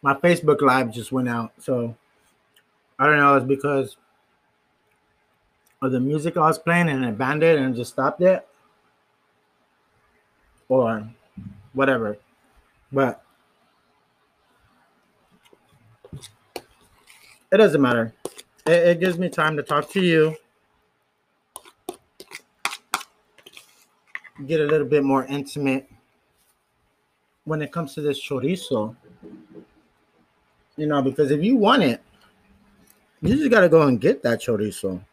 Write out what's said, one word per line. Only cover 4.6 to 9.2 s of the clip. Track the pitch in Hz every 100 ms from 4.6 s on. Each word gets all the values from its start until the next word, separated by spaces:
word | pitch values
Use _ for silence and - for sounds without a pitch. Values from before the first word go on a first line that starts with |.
| _ _ _ _ _ _ _ _ _ _ _ _
of | 131
the | 127
music | 131 151 160 170
I |
was | 156 160
playing | - 175 170
and | 135 123
it | 107
banned | 131 151
it | 165 156
and | 131 120
just | 120
stopped | - 135 -
it, | 180 185 - _ _ _ _ _ _ _